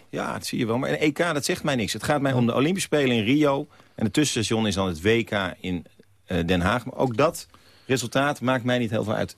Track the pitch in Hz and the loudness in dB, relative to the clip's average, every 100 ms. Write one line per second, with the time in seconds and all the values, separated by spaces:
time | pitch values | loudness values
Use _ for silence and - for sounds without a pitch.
0 | - - - - - - 110 117 139 147 | -8 -6 -6 -6 -6 -2 0 0 0 0
1 | 156 143 170 147 - 175 156 131 98 110 | 0 0 -2 -2 -2 -2 0 -2 -2 -4
2 | - 147 139 123 117 117 147 190 - 151 | 0 0 2 2 2 2 2 0 0 2
3 | 131 120 104 147 147 139 147 - - - | 2 2 2 4 4 0 -4 -14 -18 -4
4 | 110 147 147 120 104 110 110 95 95 80 | 0 2 2 0 0 0 0 0 -2 0
5 | 101 117 110 104 92 - 90 87 - _ | 2 2 2 -2 -2 -4 -6 -6 -6 _
6 | - _ - 90 85 92 92 120 127 - | -20 _ -4 -2 2 2 2 0 -2 -2
7 | 131 110 156 - - - - - - 127 | -2 2 0 0 -14 -20 -20 -16 -4 -2
8 | 117 135 143 143 123 131 117 123 113 113 | 0 0 0 0 0 0 0 0 0 -2
9 | 107 107 98 | -2 -2 -4